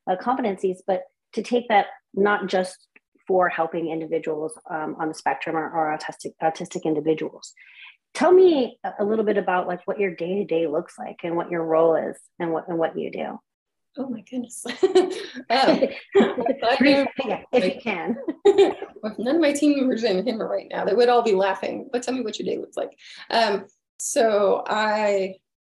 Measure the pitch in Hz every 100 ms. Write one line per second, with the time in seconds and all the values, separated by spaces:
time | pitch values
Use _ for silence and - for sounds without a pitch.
0 | - 185 240 254 233 190 190 185 - 185
1 | - _ _ - 208 247 240 208 185 -
2 | _ - 202 208 185 190 185 - _ _
3 | _ _ - 185 170 - 165 170 160 160
4 | 160 160 160 156 156 - - 165 156 160
5 | 160 156 - - - 160 156 165 156 156
6 | - - - - 160 160 175 - 160 151
7 | 156 156 151 - - - - - - -
8 | _ - 311 370 370 302 233 - 196 -
9 | 202 220 208 202 185 180 180 175 - 208
10 | 196 165 170 196 180 165 165 151 175 -
11 | 208 - 175 170 170 170 165 160 165 160
12 | - - _ - 170 160 - 165 160 165
13 | - 185 - - _ _ _ _ _ -
14 | 262 220 - 254 233 - 240 254 381 370
15 | - - - 254 - 233 269 - 254 -
16 | - 392 226 - 226 262 226 262 269 277
17 | 269 - 254 185 - 247 - - 233 185
18 | 160 226 - - 403 392 359 - - -
19 | 214 - 233 320 294 285 302 285 254 226
20 | 226 185 220 220 185 196 - 180 185 202
21 | 240 240 233 190 190 190 - 208 - 247
22 | 254 262 220 214 190 - - - - -
23 | - - - 233 220 196 196 _ _ -
24 | - 285 226 208 202 190 - 214 214 214
25 | 208 196 190 190 _ _